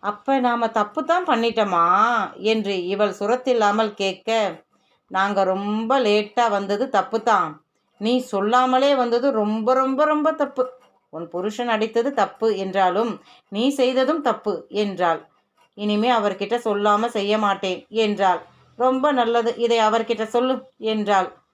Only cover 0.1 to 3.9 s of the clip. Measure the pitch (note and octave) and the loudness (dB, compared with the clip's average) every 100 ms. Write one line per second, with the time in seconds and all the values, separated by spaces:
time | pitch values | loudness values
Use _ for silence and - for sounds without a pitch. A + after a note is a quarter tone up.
0.1 | G#3 - C4+ B3 A#3+ A3+ A3 G#3 - D#4 | -8 -2 0 2 0 0 0 -2 -4 0
1.1 | F4 F4+ A#3+ A#3 A3+ G#3 F3 E3+ F#3+ A3+ | 0 2 0 0 0 0 2 4 4 2
2.1 | A#3+ F#3+ - G3+ A3 G3+ F#3+ F3 G3+ G#3 | 0 -4 -4 -2 0 -2 -4 -4 0 0
3.1 | F#3 G3+ B3 B3+ B3 G#3 G#3 A3 | 0 -2 -2 0 2 2 2 -2